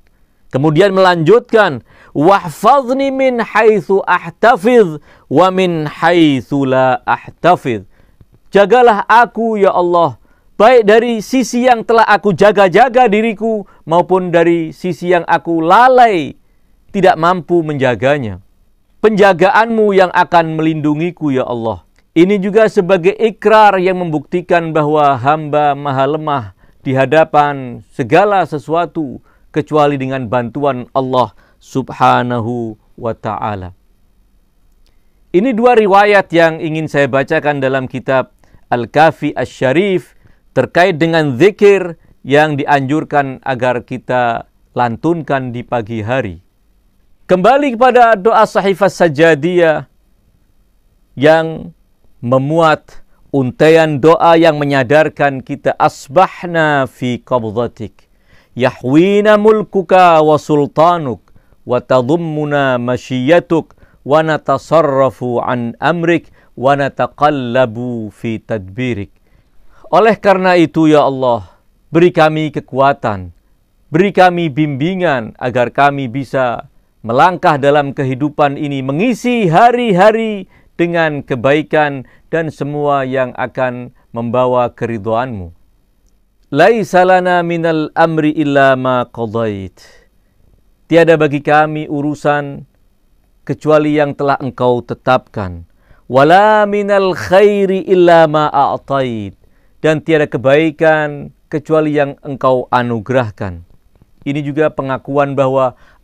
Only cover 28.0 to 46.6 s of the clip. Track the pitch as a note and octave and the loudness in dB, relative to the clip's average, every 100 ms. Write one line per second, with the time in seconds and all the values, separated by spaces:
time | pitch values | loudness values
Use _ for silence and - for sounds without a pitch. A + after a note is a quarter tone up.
28 | A#2+ D3+ G#3 G3 E3 D3+ B2+ E3 E3 E3+ | 0 2 2 0 -2 -6 -6 -4 -4 -6
29 | C#3+ A2+ _ _ _ D#3+ - D3+ D3 C#3+ | -10 -12 _ _ _ -8 -2 0 0 0
30 | C3 C3+ A#2+ B2 A#2 C#3+ C#3+ B2+ A#2+ C3+ | -6 -6 -4 -4 -4 -4 -4 -4 -6 -6
31 | C3 B2+ A2+ _ _ _ _ C3+ B2 B2+ | -2 -2 -2 _ _ _ _ -8 -8 0
32 | B2+ B2+ B2 B2 A2+ B2 A2+ G#2+ _ - | 2 2 0 -4 -6 -8 -10 -12 _ -12
33 | A#2 A2 A2+ G2+ A2+ G#2 F2+ F2 _ _ | -10 -8 -8 -8 -8 -8 -12 -18 _ _
34 | _ _ _ _ _ _ _ _ _ _ | _ _ _ _ _ _ _ _ _ _
35 | _ _ _ F3 B3 A3 A#3+ A#3+ G#3+ G3 | _ _ _ -2 0 0 2 4 4 4
36 | G#3 G3+ F#3+ E3 E3 D#3+ E3 D#3+ D#3 D3 | 4 2 2 2 2 0 -6 -6 -4 -2
37 | C#3 C3+ C#3+ D#3+ D3 C#3+ C3 C3+ B2+ C3 | 0 0 -2 -2 -2 -2 -2 -4 -6 -10
38 | A2 C3 B2 _ _ _ - B2 A#2 D3 | -4 -2 -2 _ _ _ -6 -6 -2 2
39 | D#3+ - D3 - B2 - B2+ C#3 G3+ F3+ | 2 2 -8 -6 -10 -4 -2 0 0 -2
40 | - _ _ _ _ - B2+ - F#3 D#3 | -6 _ _ _ _ -4 -2 0 0 0
41 | E3 E3 D3+ A#2+ F#3 G3 G3+ G3 F3 D#3+ | 0 0 0 2 2 4 2 2 -2 -12
42 | _ _ - C#3 D#3 C#3+ C#3+ C#3+ C3 D#3 | _ _ -2 0 2 -2 0 0 0 -4
43 | C#3+ D3 C#3 C3 - B2+ B2+ B2 - B2+ | -2 -4 -4 -6 -8 -4 -2 -4 -6 -12
44 | - B2+ A#2+ A#2 - _ _ - A#2+ A2+ | -6 -2 -2 -4 -10 _ _ -4 -4 -2
45 | D#3 E3+ C#3 C#3 B2+ A#2 A#2+ A#2+ G#2+ A2+ | -4 -4 -4 -6 -6 -12 -8 -8 -6 -8
46 | G#2 C3+ A2 E2 _ _ | -6 -4 -6 -10 _ _